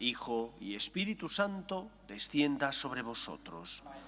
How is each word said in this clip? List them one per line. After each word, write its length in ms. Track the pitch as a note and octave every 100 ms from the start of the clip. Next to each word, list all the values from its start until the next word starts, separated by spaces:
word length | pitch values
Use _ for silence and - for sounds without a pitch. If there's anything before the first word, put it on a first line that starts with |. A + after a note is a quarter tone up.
Hijo 540 | B2 A#2+ - A#2 A#2 -
y 160 | G#2 G2+
Espíritu 520 | - F#3 G3 G#3+ E3
Santo, 640 | - G3+ G3 F3+ F#3+ G#3 - -
descienda 680 | G2+ - D3 D3 C#3 C#3
sobre 300 | C3+ C3+ B2+
vosotros. 800 | A#2 A#2 - D#2+ - E2 F2+ - - C3+